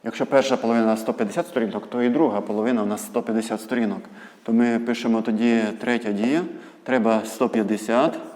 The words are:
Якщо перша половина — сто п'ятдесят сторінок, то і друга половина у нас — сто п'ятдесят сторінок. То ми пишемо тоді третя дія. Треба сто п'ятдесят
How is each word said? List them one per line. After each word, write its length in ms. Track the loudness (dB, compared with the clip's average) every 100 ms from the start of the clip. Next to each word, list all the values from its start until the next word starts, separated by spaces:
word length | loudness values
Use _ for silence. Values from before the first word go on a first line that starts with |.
Якщо 220 | -8 -4 2
перша 300 | 4 4 0
половина — 400 | 2 2 2 2
сто 180 | -2
п'ятдесят 320 | -2 -2 -2 -2
сторінок, 440 | -2 -2 -4 -6
то 120 | 0
і 60 | 2
друга 320 | 4 2 2
половина 420 | -2 -2 0 0
у 40 | -2
нас — 180 | -4 -4
сто 160 | -4
п'ятдесят 380 | -2 -2 -2 -6
сторінок. 420 | -4 -2 -2 -4 -10 -20 -20 -12
То 100 | 0
ми 260 | 4 4 2
пишемо 440 | 0 -2 0 0
тоді 400 | 0 2 4 4 2 -2
третя 320 | -2 -2 -2
дія. 300 | -2 0 0 -2 -10 -18 -16
Треба 400 | -2 2 4 2
сто 240 | 0 -2 0
п'ятдесят 680 | 0 0 -2 2 2 2 -2 -14